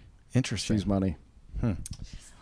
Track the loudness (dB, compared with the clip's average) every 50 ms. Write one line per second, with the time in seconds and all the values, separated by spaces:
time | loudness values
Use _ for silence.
0 | -20 -20 -20 -20 -8 0 2 2 2 2 0 -4 0 2 2 2 4 4 2 4
1 | 2 2 0 -4 -8 -20 -20 -20 -16 -10 -4 -2 0 0 0 -2 -4 -8 -10 -12
2 | -12 -12 -14 -14 -16 -18 -20 -20